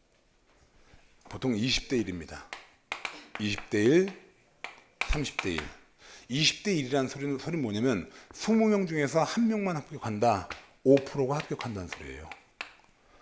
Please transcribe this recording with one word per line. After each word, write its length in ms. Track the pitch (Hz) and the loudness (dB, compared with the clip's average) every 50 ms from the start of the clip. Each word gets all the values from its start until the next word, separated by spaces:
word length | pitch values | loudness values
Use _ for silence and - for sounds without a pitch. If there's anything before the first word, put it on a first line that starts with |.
| _ _ _ _ _ _ _ _ _ _ _ _ _ _ _ _ _ _ - - _ _ _ _ - - | _ _ _ _ _ _ _ _ _ _ _ _ _ _ _ _ _ _ -20 -20 _ _ _ _ -18 -14
보통 260 | - 101 - 131 120 | -10 -4 -2 0 0
이십 340 | 104 113 131 123 - - - | 0 0 0 0 -2 -2 0
대 80 | 139 | 0
일입니다. 500 | 120 107 92 90 87 80 - - - - - - - - - _ _ _ - - - - - - - - - - - | 0 0 -2 -4 -8 -10 -12 -14 -16 -14 -14 -16 -18 -18 -20 _ _ _ -12 -12 -10 -10 -12 -12 -12 -18 -14 -8 -4
이십 300 | 107 104 101 - - - | -2 -2 -2 -4 -4 -2
대 140 | - 107 104 | 2 4 6
일, 280 | 120 151 175 190 196 190 - - - _ _ _ _ _ _ - - - - _ _ _ - - | 6 6 6 4 2 -4 -12 -20 -20 _ _ _ _ _ _ -16 -16 -16 -16 _ _ _ -6 0
삼십 360 | - - 151 143 - - - - | 0 0 0 0 -4 -6 -4 -4
대 80 | 101 | -2
일. 100 | 85 78 76 73 - - - _ _ _ - - - - - - | -2 -2 -4 -6 -12 -18 -20 _ _ _ -20 -20 -20 -20 -10 -4
이십 340 | 120 143 156 147 - - - | -2 2 2 2 0 0 -2
대 100 | 214 196 | 0 0
일이라는 360 | 156 135 120 135 139 131 120 | 0 0 0 0 0 0 -2
소리는, 280 | - 135 139 143 143 | -4 -6 -4 -4 -4
소리는 240 | 131 - 147 127 123 | -4 -4 -6 -4 -2
뭐냐면 480 | 127 110 101 104 117 131 120 92 78 - - - - - - | -2 -2 0 0 2 2 2 0 -2 -6 -14 -20 -20 -20 -14
스무 340 | - - - 220 220 220 220 | -6 0 2 4 6 6 6
명 180 | 208 196 190 | 4 4 2
중에서 360 | 160 165 156 143 139 147 165 151 | 0 0 0 0 2 2 2 2
한 240 | - - 226 233 | 2 2 2 2
명만 280 | 220 220 214 202 190 175 | 2 2 0 -2 -2 -4
합격한다. 760 | 147 - - - - - 110 107 104 113 120 107 95 87 - - - - - _ _ - | -4 -6 -8 -12 -8 -6 -4 0 2 4 4 4 2 0 -6 -12 -14 -16 -20 _ _ 6
오 120 | 131 135 | 8 8
프로가 400 | 139 135 - - 143 135 127 143 | 6 6 2 -4 -2 -2 -2 -2
합격한다는 540 | 151 156 - 147 - - 123 107 98 90 82 | -4 -4 -6 -8 -8 -8 -8 -8 -8 -8 -10
소리예요. 380 | - - - 67 67 73 78 80 - - - _ _ - - - - - _ _ _ _ _ _ _ - | -10 -12 -12 -14 -14 -14 -14 -16 -16 -18 -20 _ _ -14 -14 -14 -16 -20 _ _ _ _ _ _ _ -20